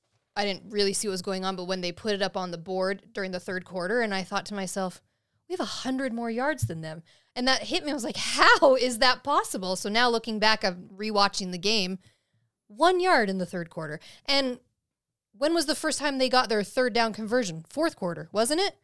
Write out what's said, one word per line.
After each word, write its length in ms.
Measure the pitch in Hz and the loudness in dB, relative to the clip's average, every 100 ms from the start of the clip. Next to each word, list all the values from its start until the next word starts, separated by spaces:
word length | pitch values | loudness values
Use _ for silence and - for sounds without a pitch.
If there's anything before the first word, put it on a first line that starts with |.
| _ _ _ | _ _ _
I 100 | 208 | -4
didn't 260 | 208 185 185 | -4 -4 -6
really 200 | 208 196 | 0 0
see 140 | 190 214 | 0 -4
what 40 | |
was 100 | 185 | -4
going 220 | 185 190 | -4 -4
on, 120 | 190 185 | -4 -4
but 80 | |
when 180 | 180 185 | -6 -4
they 100 | 180 | -4
put 220 | 175 220 | -6 -4
it 80 | 196 | -2
up 140 | 196 190 | -2 -4
on 140 | 180 | -6
the 60 | 170 | -8
board 440 | 165 185 185 196 - | -6 -2 -2 -4 -8
during 200 | - 190 | -8 -6
the 80 | 180 | -6
third 240 | - 185 - | -6 -8 -8
quarter, 340 | 180 175 240 | -6 -2 0
and 140 | 220 | 0
I 80 | 190 | -2
thought 240 | 180 202 196 | -4 -6 -6
to 80 | |
myself, 480 | 202 180 196 185 - _ _ _ _ - | -8 -6 -4 -4 -6 _ _ _ _ -10
"We 40 | |
have 80 | 359 | -6
a 40 | 226 | -6
hundred 460 | - 262 262 214 | -6 -6 -4 -4
more 160 | 233 233 | -4 -4
yards 320 | 226 277 294 - | -2 -2 -2 -6
than 140 | 165 | -8
them." 220 | 160 160 - _ _ 247 | -10 -14 -18 _ _ -2
And 100 | 254 | 2
that 160 | 262 | 2
hit 200 | 208 - | 0 -4
me. 60 | 294 | -2
I 40 | |
was 100 | 294 | -4
like, 120 | 240 - | -4 -4
"How 580 | - 262 339 466 294 | -4 6 8 10 8
is 240 | 254 247 226 | 6 4 4
that 220 | 254 240 | 4 4
possible?" 520 | 277 320 453 - 185 185 | 2 0 2 -4 -4 -4
So 120 | 202 | 0
now 180 | 214 247 | 2 4
looking 300 | 226 226 214 | 2 -2 2
back, 260 | 214 214 | 4 4
I'm 240 | 196 180 - | 0 -2 -14
rewatching 640 | 190 214 202 196 - 185 | -10 -2 2 2 2 -8
the 60 | 180 | -4
game, 400 | 190 220 180 185 - _ _ _ _ _ _ | 0 0 0 -6 -12 _ _ _ _ _ _
one 300 | 208 330 370 | 2 4 4
yard 280 | 370 302 202 | 4 4 2
in 80 | 190 | -2
the 60 | 175 | -4
third 220 | 185 165 | -6 -10
quarter. 320 | - 156 156 - - | -10 -10 -12 -14 -18
And 340 | - 277 269 247 _ _ _ _ _ _ _ 202 | -2 0 0 -4 _ _ _ _ _ _ _ -4
when 160 | 294 | 0
was 140 | 339 285 | 0 0
the 80 | |
first 240 | 294 311 - | -2 -2 -2
time 180 | 285 269 | -2 0
they 140 | 262 | 2
got 180 | 254 226 | 2 2
their 140 | 214 | 0
third 320 | 202 - 254 | 0 0 0
down 180 | 220 226 | 0 -2
conversion? 520 | 208 220 247 196 160 160 | -2 -2 -2 -2 -8 -10
Fourth 280 | 277 320 - | -4 -4 -2
quarter, 340 | 175 160 156 | -8 -6 -6
wasn't 280 | 196 240 311 | 0 2 2
it? 160 | 392 - | 0 -2